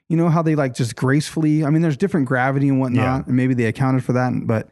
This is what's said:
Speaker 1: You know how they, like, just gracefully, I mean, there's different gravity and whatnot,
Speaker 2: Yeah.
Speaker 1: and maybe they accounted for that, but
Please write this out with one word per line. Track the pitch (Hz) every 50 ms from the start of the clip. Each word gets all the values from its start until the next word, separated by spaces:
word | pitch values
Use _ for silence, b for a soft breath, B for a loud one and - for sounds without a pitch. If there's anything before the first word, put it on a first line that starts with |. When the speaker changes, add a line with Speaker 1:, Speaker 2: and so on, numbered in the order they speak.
| B _
Speaker 1:
You | 165 160
know | 165 175
how | 156 170 165
they, | 160 156
like, | 147 143 135 120
just | - 131 110 107 -
gracefully, | - 127 135 151 151 - - 160 156 151 151 151 156
I | 139
mean, | 156 156
there's | 170 165 143 120
different | 196 190 - 175 135 123
gravity | 139 127 123 135 135 139 139 139
and | 135 131
whatnot, | 131 127 120 117 107 - 131 135
Speaker 2:
Yeah. | 147
Speaker 1:
and | - 127 127
maybe | 127 131 131
they | 120 120
accounted | 110 107 - 135 131 131 131 123
for | - 123
that, | 123 127 127 120 - -
but | 113 117 110 - -